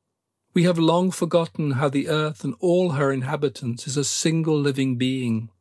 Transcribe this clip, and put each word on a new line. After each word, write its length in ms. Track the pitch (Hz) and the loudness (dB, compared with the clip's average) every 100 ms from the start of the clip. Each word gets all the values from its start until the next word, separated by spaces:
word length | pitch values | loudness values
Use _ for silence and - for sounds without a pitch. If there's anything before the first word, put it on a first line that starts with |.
| _ _ _ _ _ | _ _ _ _ _
we 100 | 185 | 2
have 140 | 170 165 | 4 4
long 320 | 165 170 185 | 4 4 2
forgotten 600 | - 170 170 165 - 151 | -2 0 0 0 -2 -2
how 160 | 127 143 | 0 0
the 200 | 139 135 | 0 0
earth 360 | 156 151 147 | -2 -2 -4
and 100 | 143 - | -8 -4
all 300 | 180 175 185 | 0 2 2
her 200 | 143 139 | 0 0
inhabitants 760 | 135 127 151 143 - 123 123 - | 0 -4 -2 -4 -4 -8 -8 -6
is 100 | 135 | -4
a 80 | |
single 540 | 139 - 170 165 160 151 | -2 -2 0 0 2 2
living 380 | 143 139 135 120 | 0 0 0 0
being, 520 | 127 131 123 113 113 _ | -2 -2 -2 -2 -4 _